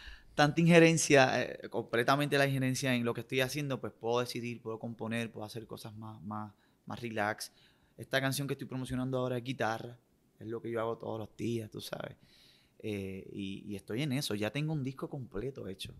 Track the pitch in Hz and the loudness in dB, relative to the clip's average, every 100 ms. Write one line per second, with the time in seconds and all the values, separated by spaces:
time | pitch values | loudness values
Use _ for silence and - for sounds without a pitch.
0 | - - - - 147 156 170 170 165 160 | -18 -18 -6 4 4 6 8 10 10 8
1 | - 139 131 110 113 - 101 101 110 117 | 8 8 8 4 -2 -6 -6 -6 0 2
2 | 120 139 147 143 139 135 131 127 135 123 | 4 2 4 4 4 4 0 0 0 0
3 | 117 117 - 131 131 139 143 120 107 - | 0 -2 -2 -2 0 -2 -4 -4 -6 -6
4 | 113 120 123 127 117 117 110 110 117 113 | 0 2 0 -4 -6 -6 -8 -8 -8 -8
5 | 110 117 113 110 107 113 110 110 120 107 | -4 -2 -4 -6 -10 -10 -10 -12 -12 -14
6 | 110 110 98 107 107 - _ _ - 104 | -14 -12 -8 -8 -8 -14 _ _ -12 -10
7 | 117 107 104 107 - - _ _ _ - | -6 -2 -2 -2 -8 -16 _ _ _ -18
8 | - 135 135 135 139 139 - 131 123 127 | -2 0 0 0 -2 -6 -6 -8 -4 -4
9 | 127 127 127 123 123 131 110 113 120 120 | -2 0 0 -2 -4 -2 0 -2 -6 -14
10 | _ _ _ _ 107 113 117 113 113 113 | _ _ _ _ -10 -8 -4 -2 -2 -2
11 | 113 110 104 - 110 117 107 107 - - | -4 -6 -8 -6 -4 -4 -6 -10 -10 -8
12 | - - - - - - _ - 107 104 | -10 -12 -20 -20 -20 -20 _ -10 -6 -4
13 | 95 95 - - 98 98 - 98 - 110 | -4 -8 -10 -8 -8 -8 -8 -10 -6 -4
14 | 151 131 - 104 107 143 151 156 131 131 | -2 -2 -2 -2 -2 -2 -2 -2 -4 -6
15 | 160 147 117 98 127 120 107 95 - - | -8 -8 -8 -6 -6 -8 -10 -10 -12 -14